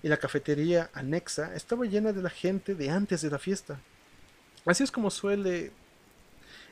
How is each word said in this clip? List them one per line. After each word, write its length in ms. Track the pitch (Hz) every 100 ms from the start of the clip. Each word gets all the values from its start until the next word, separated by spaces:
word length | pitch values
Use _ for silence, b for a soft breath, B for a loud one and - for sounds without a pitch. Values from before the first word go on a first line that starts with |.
y 40 | 156
la 100 | 151
cafetería 720 | 143 147 - 147 160 175 165
anexa 600 | - 131 165 - - 160 90
estaba 300 | - 233 240
llena 280 | 202 214
de 80 | 196
la 80 | 180
gente 460 | - 175 190 - 190
de 140 | 139
antes 300 | 175 202 175
de 100 | 156
la 80 | 143
fiesta. 400 | - 190 - 139 - - - - - - _ - -
Así 180 | 180
es 80 | 269
como 180 | - 208
suele 640 | - 196 202 190 175 139 - - - - - - - B B B